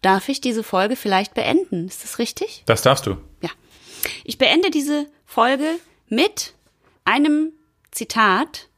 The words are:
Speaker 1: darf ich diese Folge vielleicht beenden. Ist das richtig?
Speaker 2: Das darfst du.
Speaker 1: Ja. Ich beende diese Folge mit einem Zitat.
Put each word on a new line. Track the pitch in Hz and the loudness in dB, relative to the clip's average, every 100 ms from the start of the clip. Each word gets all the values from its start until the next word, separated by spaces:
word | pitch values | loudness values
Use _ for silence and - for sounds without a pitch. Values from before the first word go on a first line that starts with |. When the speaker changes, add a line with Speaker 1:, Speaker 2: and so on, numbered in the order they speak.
Speaker 1:
darf | 190 190 - | 4 2 0
ich | 269 | -4
diese | 254 226 | -2 -4
Folge | 220 185 208 | -2 0 0
vielleicht | 262 208 190 208 | -2 0 0 0
beenden. | - - 302 370 180 185 | -4 0 0 0 -6 -6
Ist | - | -10
das | - - | -12 -6
richtig? | 240 - 415 - | -6 -4 -10 -6
Speaker 2:
Das | - 110 | 0 2
darfst | 123 139 | 4 2
du. | - 87 - - | 0 -6 -10 -12
Speaker 1:
Ja. | - - _ - - - - - | -12 -12 _ -20 -20 -10 -10 -10
Ich | - - | -12 0
beende | 262 311 381 | 2 4 2
diese | 311 285 294 294 _ | 0 0 -2 -4 _
Folge | _ - 233 269 302 339 _ _ _ | _ 0 2 2 -2 -4 _ _ _
mit | 220 392 - - _ _ _ _ _ | 0 0 0 -12 _ _ _ _ _
einem | - 240 302 302 311 _ _ _ _ | 0 2 2 2 0 _ _ _ _
Zitat. | - 220 226 214 190 320 - - | -12 -4 2 2 2 -2 -8 -20